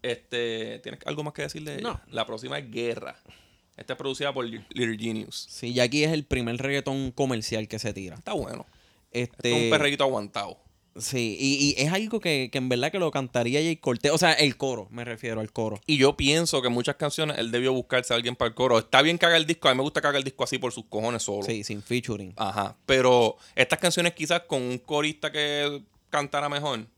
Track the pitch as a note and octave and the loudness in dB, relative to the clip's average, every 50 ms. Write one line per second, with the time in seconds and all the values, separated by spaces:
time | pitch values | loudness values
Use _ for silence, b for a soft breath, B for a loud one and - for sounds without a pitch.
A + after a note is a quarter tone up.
0 | - B2+ A#2 - _ _ - A#2+ A#2+ A#2 A2+ A2+ A2 A2+ A2+ - - - - - | -4 -4 -6 -6 _ _ -4 -4 -2 -2 -4 -6 -6 -8 -10 -12 -12 -14 -14 -10
1 | - - D3 D3+ D3 D3+ - - C#3+ D3 - D#3 D#3 D3+ C#3+ C3+ - A#3 A3 - | -8 -8 -6 -6 -6 -8 -8 -8 -8 -8 -8 -10 -12 -10 -10 -8 -8 -8 -8 -10
2 | - _ - A#2 A2 - A2+ A2 A#2+ B2+ C#3 D3 C#3+ A#2 A2 A#2 A#2 A#2+ A2+ A2 | -12 _ -6 -6 -4 -4 -6 -10 -8 -8 -8 -8 -8 -8 -6 -4 -4 -2 -4 -6
3 | - C2 C2 _ _ b b b b b b b b b _ - - - B2+ - | -8 -14 -16 _ _ b b b b b b b b b _ -20 -10 -10 -10 -6
4 | C3+ C#3 C3+ - D3+ C#3+ C3 C3+ B2 A#2 A2 G#2+ G2 _ - - B2 A#2 A2+ G#2 | -6 -6 -4 -4 -4 -4 -4 -4 -6 -6 -8 -10 -14 _ -4 -2 -2 -2 -2 -4
5 | A2 A2+ A2 A2 G#2 - - - - - - - - A#2+ B2 B2 B2 A#2+ B2+ D3+ | -4 -6 -6 -6 -8 -10 -12 -14 -12 -12 -14 -10 -8 -4 2 2 2 2 4 2
6 | D3 D#3 E3 D3+ C#3+ _ C3 B2+ A#2+ A#2 A#2+ A#2+ B2 C#3 C#3 C#3 C3 C#3 C3+ C3+ | 2 2 2 0 -2 _ -2 -2 -2 -2 -4 -4 -4 -2 -2 -2 -2 -2 -2 -2
7 | C3+ B2+ A#2+ - C#3 C3 B2+ A2 G#2+ - A#2+ A2 A2 G2+ - A2 - A2+ G2+ F#2+ | -2 -4 -2 0 0 0 0 -2 -2 -4 -4 -4 -4 -4 -8 -6 -4 -6 -6 -6
8 | F#2+ F2+ D#2+ - - - G#3+ E3+ A#2+ - - - - b b b b b b b | -10 -10 -12 -12 -8 -6 -4 -4 -4 -6 -8 -12 -14 b b b b b b b
9 | b _ _ A#2+ B2 A#2+ - - - A#2+ A#2+ A#2+ A#2 A2+ B2+ D3 D3 C#3+ C#3+ C3+ | b _ _ -4 -4 -4 -6 -2 0 2 4 4 4 4 4 4 4 2 2 2
10 | C#3 C3+ C3 A2 G#2 G2+ - A2 G2+ F#2 D#2+ _ _ _ _ _ _ _ _ - | 2 2 2 0 -4 -4 -6 -6 -6 -6 -8 _ _ _ _ _ _ _ _ -10
11 | A#2 - C3 B2+ A#2 A2+ G2+ D#2+ C3+ C3+ C#3 C#3 C#3+ C#3+ C#3+ - C3+ D3+ F3 G3 | -8 -4 -2 -2 -2 -2 -2 0 0 0 2 4 2 2 2 2 0 0 0 -2
12 | A3 G#3+ A#3 A3 - F3 D3+ C#3 C3 A#2+ - C#3+ B2+ B2+ B2 A#2+ B2+ D#3 - G3 | -2 -2 -4 -4 -2 0 0 0 -2 -2 -4 -4 -2 0 0 0 0 -2 -2 -2
13 | F3+ D#3 - C#3+ C3+ B2 - B2 A#2 A#2+ B2+ C#3+ D#3+ E3 E3 D#3 - - B2 A#2 | -2 0 0 -2 -4 -2 0 0 0 2 2 2 2 0 -2 0 0 0 0 2
14 | - - D#3 D#3+ F3+ E3+ D#3 - D#3 C#3+ B2+ - - C3+ B2+ A2+ F#2+ G2+ A2 A#2 | 2 2 4 6 6 4 6 6 4 2 2 0 -2 -2 -2 -4 -8 -12 -12 -12
15 | A#2+ A#2+ A#2 A2 - A#2+ A2+ A2 G#2+ G#2 _ - A2+ A2 G#2+ G2 _ - D3+ C#3 | -10 -10 -10 -8 -6 -4 -4 -4 -4 -6 _ -4 -4 -4 -4 -6 _ 0 4 6
16 | C3 C#3 C#3+ - C#3 C3+ D3 E3 E3+ D#3+ - C#3 B2 B2 A#2+ B2 A#2+ - C#3 _ | 6 6 6 4 2 4 4 4 2 2 0 2 2 2 0 2 0 -2 -2 _
17 | D#3+ D3 - - D#3+ D3+ C#3+ - A#2 A#2 A2+ A#2+ B2+ C3 C3 B2+ - _ C3 B2+ | -2 -4 -2 -2 -2 -2 0 -2 -2 0 0 2 2 2 2 2 0 _ 0 0
18 | A#2+ - A#2+ A#2 A#2+ A#2+ A#2+ - B2 A#2 A2+ - B2 C3 A#2+ A2+ A2+ _ - C3+ | 2 2 0 0 0 -2 -2 0 -2 -2 0 2 4 6 6 4 4 _ 6 6
19 | C#3+ D#3 E3+ E3+ - E3+ E3+ E3 D#3+ D3+ E3 - - D3 B2+ B2+ C3+ D3+ - D#3+ | 6 6 4 4 4 6 6 4 4 2 -2 2 4 4 4 4 2 0 0 0
20 | C#3+ D3 C#3+ C#3 C3 C#3 - - C3+ - D3+ C3 C3 B2 - - A2 _ - G#2+ | 0 2 0 0 -2 -2 -4 -4 -4 -4 -2 -4 -4 -4 -6 -6 -14 _ -6 -2
21 | A2 A#2 A#2+ A2+ - - G2+ G2+ G2+ G#2 A#2 G#2+ G#2 - G#2+ G#2 G2+ - A#2+ B2 | -2 -2 -2 -2 -4 -4 -4 -4 -2 -4 -4 -4 -6 -8 -8 -10 -4 -2 -2 -2
22 | A#2+ - A2 G2+ G2 F#2 G2 - A2 G2 F#2+ G#2 G2 G2 - _ _ - C3+ C3 | 0 -2 -6 -6 -6 -12 -6 -4 -4 -2 0 -2 -2 -4 -6 _ _ 2 4 6
23 | B2+ B2+ B2+ B2 A#2 G#2+ - B B B B - B2+ - - - - F3 - F3+ | 6 8 8 8 6 6 2 B B B B 2 2 2 2 0 0 0 0 2
24 | E3+ F3 E3+ - D3+ D3 E3+ E3+ E3+ - D#3+ C3+ B2 B2 B2+ B2 _ - D3+ D3 | 0 -2 -2 -4 -2 0 0 -2 0 -2 -4 -2 -2 -2 -4 -6 _ -4 -2 0
25 | D3+ D3+ D3+ - - D3+ D3 D3+ D3 D3 D3 D3 D3 D3 C#3+ C#3 - _ _ _ | 0 -2 -4 -4 -8 -6 -2 -2 -2 -2 0 0 -2 -2 -2 -6 -12 _ _ _
26 | _ _ - D3+ C#3+ C#3+ - C#3+ D3 D3 C#3+ C#3+ D3 D3 C3 A2+ A2 - _ | _ _ -2 -2 -2 0 -2 -2 -2 -2 -4 -4 -4 -4 -4 -4 -8 -12 _